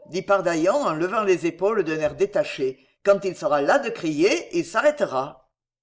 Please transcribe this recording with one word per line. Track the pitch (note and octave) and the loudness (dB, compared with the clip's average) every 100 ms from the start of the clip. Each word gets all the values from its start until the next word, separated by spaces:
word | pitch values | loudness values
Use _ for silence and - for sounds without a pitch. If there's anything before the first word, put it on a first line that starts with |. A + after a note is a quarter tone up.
| - | -10
dit | F3 | -6
Pardaillan | - G3 F3 E3 F3 C#4 | 0 0 2 0 2 2
en | A3+ | 0
levant | D#3 F3 A3 | -2 -2 0
les | G#3 F3 E3 | 0 0 0
épaules | E3 G3 A3 | -2 0 0
d'un | D#3+ D#3 | -2 -2
air | D3+ C#3+ | -2 0
détaché, « | G3+ F3 D3 - C3 C3 _ _ | -2 0 -4 -2 -4 -6 _ _
quand | G3+ G3 F#3+ | 2 2 0
il | E3 | -4
sera | D3 D3 | 0 0
là | D3 C4+ | 4 2
de | A#3+ | 0
crier, | - E3 D3 F#3+ E4+ - E4+ | -6 -4 2 2 2 -2 -4
il | - | -2
s'arrêtera. » | A3+ D4 D4 F3+ - C#3 - _ _ _ _ | 0 2 2 -2 -2 -4 -8 _ _ _ _